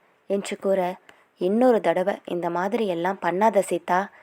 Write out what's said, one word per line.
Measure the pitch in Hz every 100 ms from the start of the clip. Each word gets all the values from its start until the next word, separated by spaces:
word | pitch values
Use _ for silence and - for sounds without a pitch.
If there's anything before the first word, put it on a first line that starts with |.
| _ _ -
என்று | 196 - 202
கூற, | 196 190 180 185 - _ _ _
"இன்னொரு | 180 220 254 214
தடவை | 175 170 185 -
இந்த | - 175 175
மாதிரி | 175 196 233 208
எல்லாம் | 170 180 196
பண்ணாத | 170 180 220 208
சீதா, | 180 170 - 180 202 -